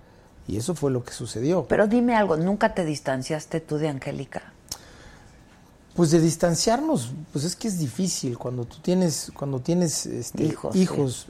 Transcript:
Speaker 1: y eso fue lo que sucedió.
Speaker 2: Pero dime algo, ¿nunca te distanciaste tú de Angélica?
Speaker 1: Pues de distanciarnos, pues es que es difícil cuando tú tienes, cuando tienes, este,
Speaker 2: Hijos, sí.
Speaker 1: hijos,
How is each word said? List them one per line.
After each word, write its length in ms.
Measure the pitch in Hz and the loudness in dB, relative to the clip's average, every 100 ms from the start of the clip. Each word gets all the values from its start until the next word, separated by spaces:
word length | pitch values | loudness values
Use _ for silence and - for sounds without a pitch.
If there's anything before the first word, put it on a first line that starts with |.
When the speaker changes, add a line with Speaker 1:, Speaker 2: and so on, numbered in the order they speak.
| - - - - - | -20 -20 -20 -16 -6
Speaker 1:
y 100 | 104 | -4
eso 180 | 123 165 | -4 -2
fue 160 | 143 | 0
lo 120 | 127 | 0
que 100 | - | -4
sucedió. 520 | - 120 110 139 180 120 | -10 -8 -4 0 0 2
Speaker 2:
Pero 200 | - 208 | 2 4
dime 280 | 247 240 226 | 4 4 4
algo, 220 | 196 156 | 4 2
¿nunca 380 | 180 202 220 220 | 2 2 2 2
te 100 | 156 | -2
distanciaste 760 | 143 143 131 127 151 - 165 | -2 -2 -4 -2 -6 -4 -6
tú 180 | 160 151 | -4 -2
de 100 | 156 | -2
Angélica? 640 | 135 143 139 135 - - - - - - - - - - - - - - - - - | -4 -6 -8 -8 -12 -12 -20 -16 -16 -16 -20 -20 -20 -20 -20 -20 -20 -20 -20 -8 2
Speaker 1:
Pues 160 | 165 | 4
de 80 | 165 | 6
distanciarnos, 920 | 165 - 175 165 226 240 320 220 117 151 156 | 4 4 0 2 2 2 2 0 -2 -10 -8
pues 100 | 143 | -4
es 120 | 165 - | -4 -4
que 120 | 226 | -4
es 120 | 175 | -2
difícil 580 | 139 - 185 - 131 117 | -2 -2 -2 -2 -4 -6
cuando 280 | 127 123 117 | -6 -6 -8
tú 120 | - | -6
tienes, 480 | - 185 175 139 - - | 0 2 2 0 -8 -8
cuando 260 | 143 131 | -6 -4
tienes, 440 | 143 180 165 - 123 | 0 2 2 -2 -6
este, 380 | 120 117 - | -8 -8 -2
Speaker 2:
Hijos, 300 | 156 - - | -2 -2 0
sí. 80 | 185 | 2
Speaker 1:
hijos, 420 | 185 147 135 - | 2 2 -2 -4